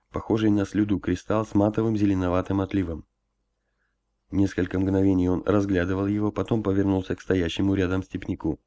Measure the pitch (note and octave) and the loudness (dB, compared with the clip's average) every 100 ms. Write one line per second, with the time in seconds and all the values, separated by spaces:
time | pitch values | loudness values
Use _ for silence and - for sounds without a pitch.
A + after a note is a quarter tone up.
0 | _ E2+ - A2 A2 G#2 G2 G#2 G#2 F#2 | _ -10 -2 2 4 2 0 0 0 0
1 | - F2 - G#2+ G#2 G2+ G#2 G#2+ A2+ G#2+ | -2 -4 -2 -4 0 2 2 2 0 2
2 | G2+ F#2+ F2+ F2+ F#2 G2 F#2+ G2 E2+ D#2+ | 2 2 2 0 0 -2 -2 -2 -4 -6
3 | - _ _ _ _ _ _ _ _ _ | -12 _ _ _ _ _ _ _ _ _
4 | _ _ _ F#2 F#2+ - F#2 F#2 G2 F#2+ | _ _ _ 0 0 0 -2 0 2 4
5 | G2 F#2 F2+ F2+ - G#2 G2 F#2 F2+ F#2+ | 4 4 2 0 0 0 2 0 0 -2
6 | G2+ G#2 G#2 G2+ F#2+ A#2 G#2 G2 G2 F#2+ | -2 -2 -2 -2 -2 0 0 2 2 2
7 | F2+ F2+ - F#2 E2+ - G2 G2 F2+ F#2+ | 0 -8 -4 -2 -2 -2 0 0 0 -2
8 | - F#2 - F#2 D#2+ C#2+ | -6 -10 -8 -6 -6 -6